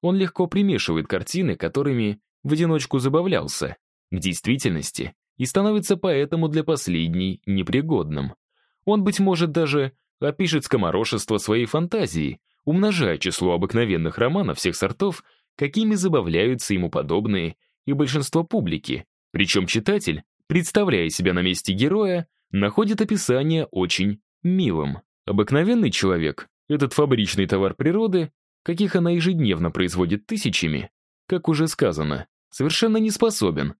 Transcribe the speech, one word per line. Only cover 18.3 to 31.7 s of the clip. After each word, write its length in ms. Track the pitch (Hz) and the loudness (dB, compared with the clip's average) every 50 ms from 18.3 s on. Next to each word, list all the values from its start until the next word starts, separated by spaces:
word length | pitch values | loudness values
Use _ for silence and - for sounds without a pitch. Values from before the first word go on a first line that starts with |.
| - 160 170 | 0 -2 -2
публики. 640 | 165 - 226 123 87 80 76 - - 65 62 - _ _ _ _ _ | 0 -2 -2 -2 0 -4 -4 -4 -6 -6 -6 -8 _ _ _ _ _
Причем 360 | _ 82 98 87 - 104 92 | _ 0 0 2 2 0 0
читатель, 560 | 85 - 90 - - 202 208 202 - 78 78 - _ _ _ _ | 2 -2 -2 0 0 -2 -2 -2 -4 -6 -6 -8 _ _ _ _
представляя 640 | _ 156 175 170 - - 208 208 185 139 95 85 82 | _ 0 0 0 2 0 2 2 2 2 2 0 0
себя 240 | 80 - 90 92 90 | -2 0 0 0 0
на 100 | 87 87 | 2 0
месте 300 | 92 90 87 - - 95 | 0 -2 -2 -2 -4 0
героя, 560 | 95 117 147 180 214 214 196 180 175 170 _ _ _ _ _ | 0 0 0 2 0 0 0 -2 -2 -4 _ _ _ _ _
находит 500 | - 98 101 104 - - 220 202 220 208 | -2 0 0 0 2 2 0 2 2 0
описание 640 | 226 208 220 196 - - 123 127 139 156 160 160 151 | 0 0 0 -2 0 2 2 2 2 2 0 0 -2
очень 540 | - - 95 92 87 - - 92 101 101 104 _ _ _ _ _ | -2 -2 -2 0 0 0 -2 -2 -2 -2 -4 _ _ _ _ _
милым. 560 | 175 185 190 185 131 90 80 76 69 69 - - _ _ _ _ | 0 0 2 2 2 0 0 -2 -2 -4 -6 -10 _ _ _ _
Обыкновенный 680 | - 101 101 107 104 135 143 165 196 240 240 208 135 | -2 0 0 2 2 2 2 2 2 2 2 2 0
человек, 580 | 98 - - 95 92 85 80 76 69 - - _ _ _ _ _ | 0 0 2 2 2 2 0 -2 -2 -4 -12 _ _ _ _ _
этот 240 | 147 151 143 131 - | -2 0 0 0 2
фабричный 540 | - 147 143 127 113 107 92 - - 98 | 2 2 4 4 2 2 0 0 0 0
товар 280 | 90 - 95 98 95 87 | 2 2 2 2 0 -2
природы, 560 | _ - 151 170 208 226 220 185 185 165 151 _ _ _ _ _ _ _ | _ 0 0 2 2 0 2 2 0 -2 -2 _ _ _ _ _ _ _
каких 340 | - 170 170 208 190 - | -6 -2 0 0 2 2
она 140 | 185 170 170 | 2 2 2
ежедневно 600 | 175 175 160 175 190 165 151 107 92 80 82 85 | 2 2 2 2 2 2 2 2 2 2 0 -2
производит 560 | 82 - 92 90 85 90 92 85 90 104 - | 0 0 -2 0 2 0 0 0 0 -4 -4
тысячами, 640 | _ 226 214 - 123 92 - - 80 76 69 - - _ _ _ _ _ _ _ | _ -6 -4 -2 -2 -2 0 0 0 -2 -2 -6 -8 _ _ _ _ _ _ _
как 220 | _ - 180 165 - | _ -4 -2 0 0
уже 200 | 160 147 160 | 2 2 2
сказано, 580 | 160 | -2